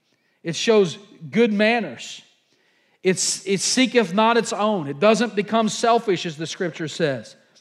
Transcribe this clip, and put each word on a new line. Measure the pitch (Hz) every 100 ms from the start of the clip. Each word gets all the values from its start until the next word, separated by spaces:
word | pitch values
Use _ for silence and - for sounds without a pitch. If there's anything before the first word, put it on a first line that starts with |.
| _ _ _ _
It | 165
shows | 160 - 214 180 - - - 156
good | 160 233
manners. | 202 214 240 175 117 - - _ _ _ _ _ _ _ _
It's, | 185 180 - -
"It | - 196
seeketh | - 247 254 240 190
not | 196 226 233
its | 226
own." | 196 214 202 139
It | 143
doesn't | 208 214 240
become | 202 202 226 214
selfish, | - 233 233 226 175
as | 175 147
the | 160
Scripture | - 180 - 156
says. | - 156 127 104 - _ _